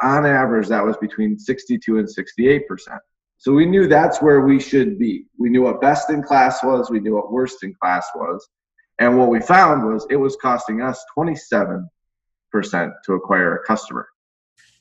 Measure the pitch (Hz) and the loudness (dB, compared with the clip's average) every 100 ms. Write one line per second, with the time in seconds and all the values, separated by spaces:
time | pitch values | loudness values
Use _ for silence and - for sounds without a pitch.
0 | 139 143 147 135 127 113 101 113 107 107 | -2 0 2 2 0 -2 0 -2 -2 -4
1 | 107 - 107 107 - 127 - 117 - 110 | -8 -4 -4 -4 -6 -8 -4 -6 -2 -2
2 | 101 - - - 127 143 - 90 - - | -2 -8 -12 0 2 2 -2 -14 -14 -20
3 | _ _ _ _ 127 139 170 196 170 147 | _ _ _ _ 0 2 4 4 4 4
4 | 135 - 151 143 135 135 - 139 117 101 | 2 2 4 4 4 2 2 0 0 -2
5 | 113 92 - - 120 127 123 - 131 - | -4 -4 -12 -4 0 2 2 2 0 0
6 | - 151 - 139 127 - 127 127 117 110 | -2 -6 0 2 2 0 0 0 0 -4
7 | 104 104 - 123 127 - 95 92 90 90 | -2 -4 -2 -4 -4 -6 -16 -4 -2 -2
8 | - 101 - 92 - _ _ _ _ - | -4 -8 -8 -8 -12 _ _ _ _ 0
9 | 123 123 123 117 - 185 170 147 110 110 | 2 4 4 2 4 6 6 2 -2 -4
10 | - 139 135 - 131 120 - 113 131 127 | -2 0 0 -2 -4 -4 -4 -6 -6 -8
11 | - - 165 147 - 117 90 90 - _ | -8 -6 -4 -6 -4 -2 -2 -6 -10 _
12 | _ _ _ _ _ 107 92 87 85 - | _ _ _ _ _ -6 -4 -6 -6 -10
13 | - 92 - 92 87 82 - - - 62 | -6 -6 0 0 0 -2 -2 -4 -4 -12
14 | - _ _ _ _ _ _ _ | -12 _ _ _ _ _ _ _